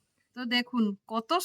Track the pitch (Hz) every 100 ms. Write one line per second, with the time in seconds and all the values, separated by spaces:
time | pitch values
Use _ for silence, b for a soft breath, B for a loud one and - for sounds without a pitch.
0 | _ _ _ 247 247 240 247 247 214 196
1 | - 220 226 349